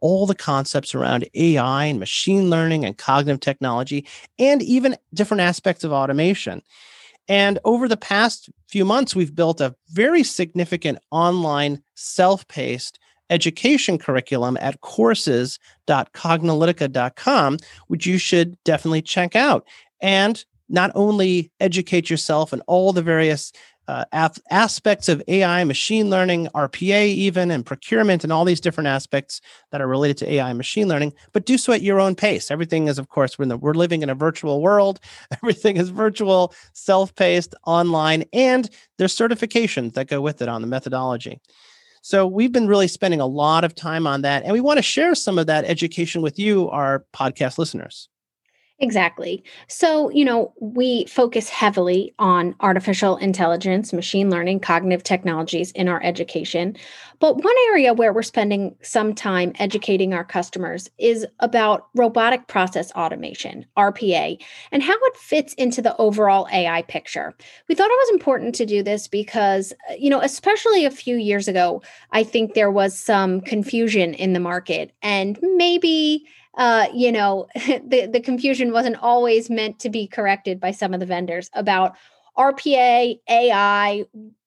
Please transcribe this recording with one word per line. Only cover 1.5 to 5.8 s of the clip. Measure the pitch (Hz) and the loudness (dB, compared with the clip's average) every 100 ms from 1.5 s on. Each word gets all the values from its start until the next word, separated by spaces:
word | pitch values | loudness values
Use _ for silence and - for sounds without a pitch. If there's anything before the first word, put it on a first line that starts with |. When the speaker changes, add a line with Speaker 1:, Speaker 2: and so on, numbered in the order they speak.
| 151 | 2
Speaker 1:
I | 123 135 | 2 0
and | 151 131 | -2 -4
machine | 95 - - 196 185 | -4 -4 0 2 2
learning | 165 165 160 | 2 2 0
and | 117 - | -2 -4
cognitive | - 135 143 139 | 0 0 2 -2
technology, | - 135 131 120 131 143 - - - - | -4 -4 -4 -4 -4 -6 -8 -16 -20 0
and | 262 285 | 2 2
even | - 254 262 247 _ | 2 2 2 -2 _
different | 160 208 208 | -4 -2 2
aspects | 175 175 190 170 | 0 0 -2 -2